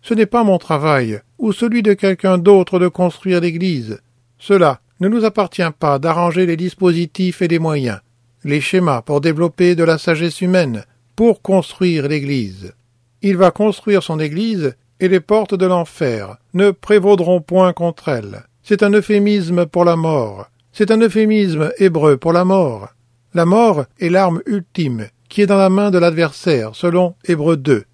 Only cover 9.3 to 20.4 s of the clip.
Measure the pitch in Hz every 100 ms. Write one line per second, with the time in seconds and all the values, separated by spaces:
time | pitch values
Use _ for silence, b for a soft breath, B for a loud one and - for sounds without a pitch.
9.3 | 151 170 - 180 170 165 160 - 156 170
10.3 | - 180 185 151 110 - _ _ - 226
11.3 | 208 - 190 - - 180 160 143 151 139
12.3 | 139 101 95 92 _ _ _ _ _ 196
13.3 | 180 185 - 214 - - 196 - 156 156
14.3 | 156 226 202 143 - _ _ 185 185 -
15.3 | 214 202 190 185 180 160 - 143 113 98
16.3 | 101 _ 175 202 185 - 208 190 196 170
17.3 | 180 156 185 185 170 170 165 - 123 104
18.3 | 101 - _ - 202 208 208 202 208 202
19.3 | 208 170 175 165 175 175 170 160 151 113
20.3 | 98